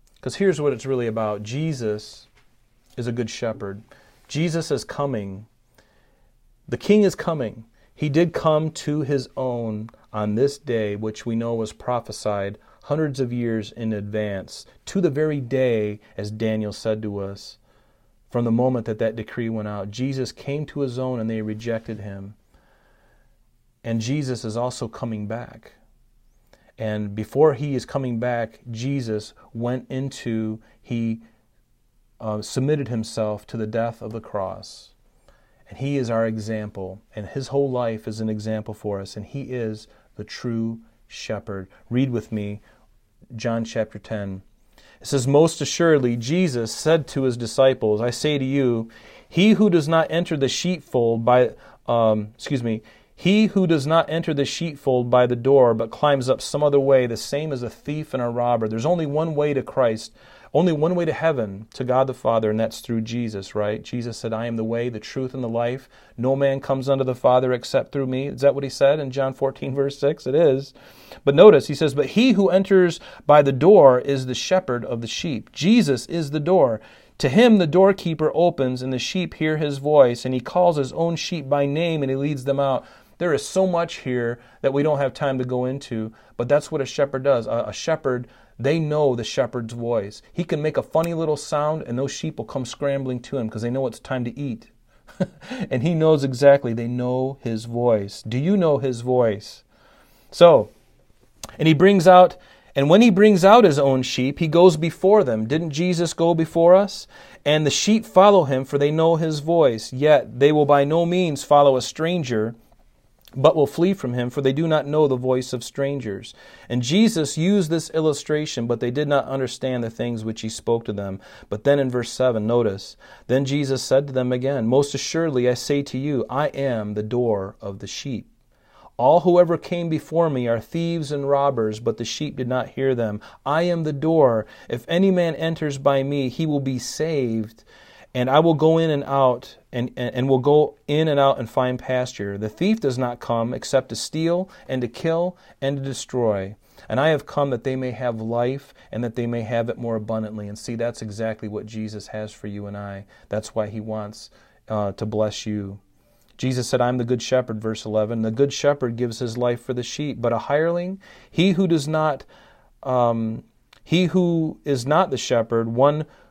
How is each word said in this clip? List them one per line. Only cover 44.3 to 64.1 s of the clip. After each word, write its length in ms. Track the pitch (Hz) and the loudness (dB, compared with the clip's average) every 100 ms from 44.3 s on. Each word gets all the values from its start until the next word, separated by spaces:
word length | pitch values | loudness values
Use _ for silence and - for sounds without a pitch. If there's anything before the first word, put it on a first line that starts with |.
| 95 - _ _ _ _ _ | -12 -16 _ _ _ _ _
It 80 | - | -4
says, 200 | 139 123 | -2 4
"Most 320 | 143 160 - | 4 4 2
assuredly, 560 | 143 - 170 151 123 117 | -6 0 4 4 2 -2
Jesus 560 | 117 175 180 123 113 | -2 0 0 0 -6
said 340 | - 156 165 135 | -4 0 0 0
to 160 | 139 | -2
his 120 | 135 120 | -2 -2
disciples, 640 | 117 - 135 131 110 107 | -4 4 4 4 0 0
'I 80 | 120 | -2
say 300 | 120 151 143 | -2 -2 -2
to 60 | |
you, 440 | 131 139 131 117 113 - - - _ | 0 2 2 0 -4 -14 -20 -20 _
he 220 | - 208 | 2 4
who 180 | 185 214 | 6 4
does 180 | 170 147 | 4 4
not 200 | 165 151 | 2 2
enter 260 | 160 175 | -2 -2
the 140 | 151 131 | -2 -2
sheepfold 800 | - 175 170 - 127 117 117 117 | -2 -4 -4 -2 0 2 2 4
by,'" 240 | 123 120 - - - - | 4 4 -2 -20 -14 -2
um, 420 | 120 113 107 104 | 2 4 2 -4
excuse 280 | - - 139 | -12 -6 -4
me, 180 | 120 107 - - _ | -2 -6 -8 -20 _
"'he 340 | _ 175 208 214 | _ 2 4 4
who 180 | 202 180 | 2 2
does 200 | 160 139 | 2 2
not 220 | 165 - | 2 2
enter 240 | 160 165 | -4 -2
the 140 | 143 139 | -2 -2
sheepfold 640 | - 170 143 139 127 123 | -4 -8 -4 0 0 4
by 160 | 123 123 | 4 4
the 100 | 120 | 2
door, 380 | 127 139 120 | 4 6 6
but 160 | 113 113 | 4 -2
climbs 400 | - 147 139 127 | 0 0 2 0
up 100 | 127 | -2
some 220 | - 151 | -2 -2
other 180 | 147 143 | 2 2
way, 260 | 135 135 123 | 4 4 2
the 120 | 113 | -4
same 340 | - 143 156 | -6 -6 -4
as 100 | 131 | -6
a 60 | 120 | -8
thief 460 | - - 151 151 | -10 -10 -8 -6
and 80 | 139 | -6
a 60 | 120 | -4
robber.'" 360 | 120 120 117 110 | -2 0 0 0
There's 200 | 113 139 | -2 0
only 180 | 175 | 0
one 300 | 151 147 165 | -2 -2 -2
way 180 | 147 147 | 0 0
to 100 | 135 | -2
Christ, 480 | 117 - 120 110 - _ - - - | -2 0 0 0 -10 _ -20 -20 -2
only 180 | 147 180 | 0 2
one 220 | 151 160 | 2 0
way 100 | 180 | 0
to 80 | 160 | -2
heaven, 540 | - 160 139 107 98 113 | -2 -2 0 -4 -8 -16
to 80 | - | -10
God 240 | 127 127 131 | 0 2 2
the 80 | |
Father, 340 | 123 120 117 110 | 0 0 2 2
and 120 | 107 | 0
that's 200 | 110 - | -2 -4
through 200 | - 117 | -6 -4
Jesus, 560 | 110 120 117 101 95 107 | -4 -4 -4 -8 -6 -4
right? 260 | 104 110 | -2 -4
Jesus 340 | - 123 117 | -6 -8 -8